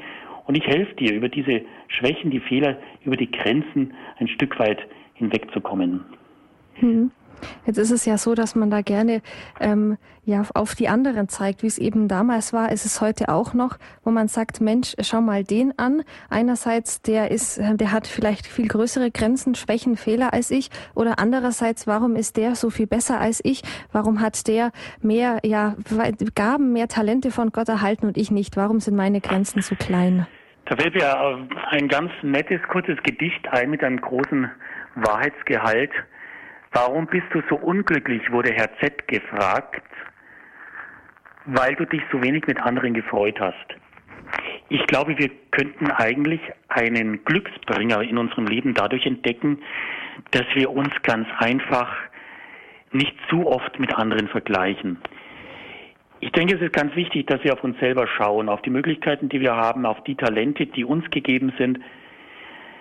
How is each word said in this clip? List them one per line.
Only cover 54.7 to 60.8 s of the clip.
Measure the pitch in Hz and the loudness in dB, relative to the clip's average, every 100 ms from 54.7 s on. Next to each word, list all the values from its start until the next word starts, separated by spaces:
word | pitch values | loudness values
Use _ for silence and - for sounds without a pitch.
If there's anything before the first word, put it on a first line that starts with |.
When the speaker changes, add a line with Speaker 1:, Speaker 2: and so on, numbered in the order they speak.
| 98 98 87 - - - - - - - - - - _ - | -2 -4 -6 -10 -16 -20 -20 -18 -18 -18 -18 -20 -20 _ -12
Speaker 1:
Ich | 117 | -2
denke, | 175 175 190 | 0 2 2
es | |
ist | 165 | 0
ganz | 156 147 | 0 -2
wichtig, | 165 165 151 135 | -2 -2 -2 0
dass | 135 | 0
wir | 147 | 0
auf | 131 | 0
uns | 127 120 | -2 -2
selber | 127 127 113 | 0 2 0
schauen, | - 104 107 107 | 2 2 2 0
auf | 104 | -2
die | - | 0
Möglichkeiten, | 131 147 151 - 143 135 | 0 0 0 0 0 0
die | 139 | 0
wir | 131 117 | 2 2
haben, | 113 120 117 | 2 2 0
auf | 107 | -2
die | - 135 | -4 -2
Talente, | 123 107 127 143 - | 0 2 0 0 -4
die | - | -2